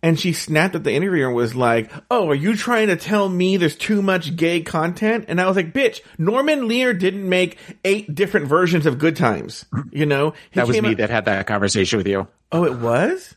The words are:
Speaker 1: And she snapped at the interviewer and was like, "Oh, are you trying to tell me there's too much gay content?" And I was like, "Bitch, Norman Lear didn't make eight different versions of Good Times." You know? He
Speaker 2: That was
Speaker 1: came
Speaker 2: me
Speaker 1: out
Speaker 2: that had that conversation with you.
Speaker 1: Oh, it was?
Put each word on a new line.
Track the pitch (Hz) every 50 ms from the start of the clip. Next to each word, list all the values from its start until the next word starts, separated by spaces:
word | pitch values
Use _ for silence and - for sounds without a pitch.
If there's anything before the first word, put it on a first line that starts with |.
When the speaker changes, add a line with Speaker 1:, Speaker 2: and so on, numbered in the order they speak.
| -
Speaker 1:
And | 165 165 151
she | - 180 160
snapped | - - - 156 151 165 190 -
at | 170 156
the | 143 113
interviewer | 139 175 196 185 165 135 131
and | 123
was | 120 120 113 120
like, | 127 127 117 117 117 113 110 - 151 - _
"Oh, | 247 247 202 160
are | 147
you | 139 147 196 226
trying | 202 - - 240 226 220 208
to | 180
tell | 165 - - 208 208 202 196
me | 185 180 180 185 190 196
there's | 175 156 -
too | - - - 220 202
much | 196 196 190 185 165 151 156
gay | 170 165 165 170 170
content?" | 165 - - 165 156 170 175 175 214 214 226 233 214 -
And | 165 175
I | 185 185
was | 190
like, | 196 180 165 -
"Bitch, | 269 277 240 - - - - - -
Norman | 160 170 214 254 277 302 311 285 254 220
Lear | 226 247 254 254 233
didn't | 175 185 185 190 202 196 185
make | 180 185 185 175 - - - - - _ _
eight | 190 196 214 214 - 151
different | 139 196 196 196 202 143 135
versions | 143 165 185 175 170 175 147 160
of | 131 131
Good | 147 165 160
Times." | - - 120 104 80 62 - - - - _ - - - -
You | - 143 151 147
know? | 143 139 143 156 151 - - -
He | - -
Speaker 2:
That | 123 117
was | 120
Speaker 1:
came | 110 107
Speaker 2:
me | 107
Speaker 1:
out | 110 95
Speaker 2:
that | 110 107
had | 117 113 104
that | 110 101 98 101
conversation | - 107 104 98 101 - 107 95 90 - 110
with | 92 98
you. | 98 98 98 - _ _ _ _
Speaker 1:
Oh, | - 165 175
it | 156 127 123
was? | 117 117 117 127 175 247 370 381 - - -